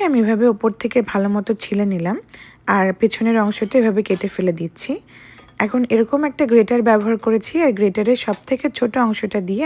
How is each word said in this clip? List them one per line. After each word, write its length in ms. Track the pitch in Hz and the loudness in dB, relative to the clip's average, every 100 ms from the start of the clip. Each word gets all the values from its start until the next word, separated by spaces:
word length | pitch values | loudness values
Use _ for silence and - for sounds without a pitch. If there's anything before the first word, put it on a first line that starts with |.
| 370 | 0
আমি 100 | 247 | 2
এভাবে 220 | 214 214 240 | 2 2 2
ওপর 160 | 208 220 - | 2 -2 -2
থেকে 160 | 226 247 202 | -2 -2 0
ভালো 160 | 202 202 208 | -2 0 0
মতো 160 | 202 208 | -2 -4
ছিলে 220 | - 202 202 | -2 -2 -2
নিলাম 240 | 180 170 262 - - - - - | -2 -4 -6 -10 -20 -20 -10 -2
আর 180 | 196 190 185 | 0 0 2
পেছনের 380 | 226 - 226 226 | 0 2 0 2
অংশটা 320 | 208 - 208 262 | 0 -2 0 2
এভাবে 200 | 220 196 | 2 0
কেটে 240 | 208 185 196 - | 0 -2 -4 -2
ফেলে 180 | 185 165 | -2 -2
দিচ্ছি। 320 | 165 - - 359 - - - - - - | -8 -8 -8 -8 -10 -20 -20 -20 -12 -6
এখন 220 | 202 254 240 | -2 -2 2
এরকম 260 | 226 220 285 302 | 2 2 0 -2
একটা 140 | - 262 | -2 2
গ্রেটার 300 | 233 202 240 226 | 4 4 2 4
ব্যবহার 260 | 214 208 220 | 2 2 -2
করেছি 360 | 226 220 - 330 302 | 0 -2 -2 0 0
আর 60 | 202 | 2
গ্রেটারের 420 | 202 214 208 247 - | 0 0 0 0 -2
সব 120 | 196 - | -6 -4
থেকে 200 | 262 294 - | -4 -4 -2
ছোট 160 | 240 262 | -2 0
অংশটা 420 | 226 214 202 202 | 0 -2 -4 -4
দিয়ে 220 | 185 202 | -4 -2